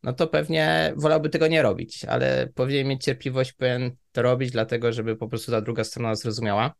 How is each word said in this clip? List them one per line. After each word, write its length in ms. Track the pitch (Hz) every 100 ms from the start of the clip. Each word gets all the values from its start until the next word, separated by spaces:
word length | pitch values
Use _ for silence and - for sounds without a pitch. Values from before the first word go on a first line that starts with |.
no 100 | -
to 140 | 127 160
pewnie 680 | 156 156 160 156 160 160 143
wolałby 320 | 151 156 151
tego 160 | 160 160
nie 160 | 160
robić, 420 | 123 90 - -
ale 440 | - 123 131 131 127
powinien 320 | - 131 139 135
mieć 180 | 135
cierpliwość, 480 | 139 131 131 131 127
powinien 380 | - 127 123 123 123 _
to 100 | -
robić, 280 | 120 127 131
dlatego 420 | 120 110 120 120
żeby 240 | 117 113 110
po 120 | 110
prostu 240 | 117 -
ta 80 | 117
druga 240 | 104 113
strona 300 | 107 - 117
zrozumiała 600 | 110 117 110 110 101 127